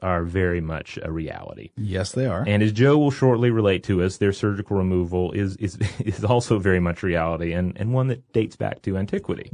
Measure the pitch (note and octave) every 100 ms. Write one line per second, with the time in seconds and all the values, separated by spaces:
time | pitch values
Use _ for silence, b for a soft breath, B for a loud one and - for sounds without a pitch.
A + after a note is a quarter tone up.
0 | F#2 F2 E2+ F#2+ F2+ F2 D#2+ D#2 - -
1 | E2 D#2+ D2+ - G1+ G1+ - - G#2 F#2
2 | G2 B2+ C3 F2+ G2+ G#2 G#2+ G#2+ C3+ D3+
3 | C#3+ C3+ C3 A#2 A#2+ A2+ G2+ F#2 - F#2
4 | F#2 - G2+ F#2+ G#2 G2 - G2 F#2 F2+
5 | E2+ F2+ F2+ G2+ G2 F#2+ G2 - G2+ -
6 | - - G#2+ A#2+ - G#2+ F#2+ F#2 F2 E2+
7 | F#2+ E2+ E2 E2 E2+ E2+ F2+ - A2 B2+
8 | C3 A#2+ - A2+ A2 - G#2 - G2 F#2+
9 | G2 G2 - E2+ -